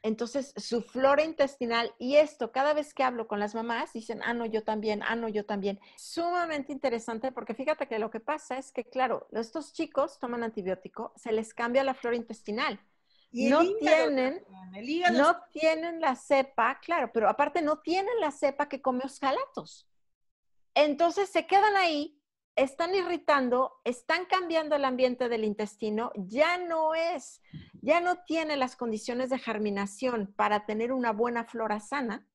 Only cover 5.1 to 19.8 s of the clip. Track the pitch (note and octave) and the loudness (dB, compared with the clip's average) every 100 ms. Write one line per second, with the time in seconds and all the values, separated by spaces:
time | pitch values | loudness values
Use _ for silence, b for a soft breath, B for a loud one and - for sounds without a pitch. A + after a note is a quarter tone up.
5.1 | A3+ A3+ G#3 G#3 G3+ G3 G3 b b - | -2 -2 -6 -4 -4 -4 -6 b b -10
6.1 | - E4+ F4 E4+ D4+ C4+ C#4+ C4+ A#3 A3+ | -4 -2 -2 -2 -4 -6 -4 -4 -4 -6
7.1 | A3 C4 B3+ G#3+ A3 C4+ D#4 C#4 A3 G#3+ | -6 -6 -8 -10 -6 -2 -2 -2 -4 -4
8.1 | A3 A3 D4+ - C4 C4+ - A#3 B3+ B3+ | -6 -6 -6 -6 -10 -8 -10 -8 -2 0
9.1 | F#3+ - G#3+ A3+ E4 D4 - D4+ - D#4 | -2 -4 -6 -6 -8 -10 -6 -4 0 -2
10.1 | - B3 A#3+ A3+ A3+ F#3 F#3 F#3 - A#3 | -4 -6 -4 -6 -6 -4 -6 -8 -10 -12
11.1 | - A#3+ A3 A3 - A#3 B3+ C4+ B3+ A#3+ | -10 -4 -2 -4 -4 0 2 2 -2 -2
12.1 | A#3+ A3+ G#3+ - G#3+ D4 G3+ _ _ _ | -4 -6 -14 -8 -4 -4 -4 _ _ _
13.1 | _ _ A#3+ A#3 C#4+ F4 G#4+ D4+ D#4 D#4+ | _ _ -2 4 6 4 2 4 4 4
14.1 | C4+ B3+ F4 - - F#3 F#3+ A#3+ D#4+ F4+ | 2 0 -2 -12 -20 -16 -12 -4 2 4
15.1 | B3 D4 F4 - C#4+ D#4+ D#4+ E4+ E4 D#4 | 6 4 4 -4 0 2 2 -2 -2 0
16.1 | B3+ - C#4 C4+ - A#3 C4+ - E4+ A#3 | -2 2 4 4 2 0 0 -2 0 0
17.1 | A3+ G#3 A3 D4 F4 D4+ D#4 - F4+ G4 | 2 2 4 0 2 0 -2 0 0 0
18.1 | A#4 D#4+ - C#4+ C#4 C#4+ C4+ C4+ B3 C4 | 0 -2 0 -2 0 -4 -2 -2 -2 -4
19.1 | - C4+ D4 C#5 - D#3 - | -4 -2 0 -4 -10 -14 -20